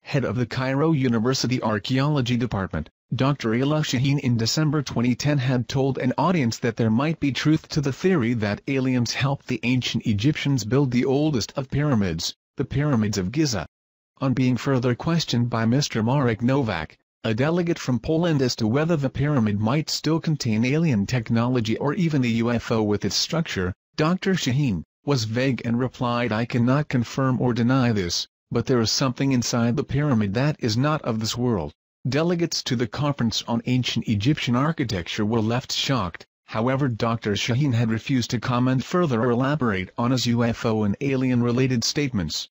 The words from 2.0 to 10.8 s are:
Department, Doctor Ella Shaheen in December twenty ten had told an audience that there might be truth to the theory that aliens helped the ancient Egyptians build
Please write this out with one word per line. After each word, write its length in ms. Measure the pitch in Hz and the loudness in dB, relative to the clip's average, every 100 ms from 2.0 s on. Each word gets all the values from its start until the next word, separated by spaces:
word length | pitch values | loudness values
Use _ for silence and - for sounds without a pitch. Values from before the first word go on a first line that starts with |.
| 139 151 120 120 | 2 0 0 0
Department, 500 | 120 107 92 82 76 _ _ | -2 -2 -4 -4 -8 _ _
Doctor 400 | 120 131 143 117 | -2 0 0 0
Ella 280 | 113 139 151 | 0 2 0
Shaheen 360 | 151 127 135 143 | 0 0 0 0
in 200 | 135 120 | 0 0
December 440 | 113 - 156 151 | 0 0 2 0
twenty 320 | 139 - 120 | -2 -2 0
ten 220 | 120 147 147 | 0 0 0
had 320 | 127 127 120 | 0 0 -2
told 300 | 139 135 131 | 0 0 0
an 160 | 131 123 | -2 0
audience 420 | 147 185 120 - | 0 2 0 0
that 180 | 123 110 | -4 0
there 140 | 113 | 2
might 300 | 110 147 165 | 2 0 -2
be 100 | 143 | -2
truth 380 | 127 151 160 - | 0 2 2 0
to 140 | - | -2
the 100 | 143 | -2
theory 400 | 131 185 185 113 | 0 2 2 2
that 300 | 120 104 107 - | 0 0 -2 -2
aliens 460 | 135 131 127 117 | -2 0 0 0
helped 340 | - 135 139 - | 0 -2 -2 -4
the 140 | 123 | -4
ancient 440 | 117 127 - 117 - | 0 0 0 -4 -2
Egyptians 580 | 101 113 151 143 135 | 0 0 0 0 0
build 260 | 104 123 | 0 0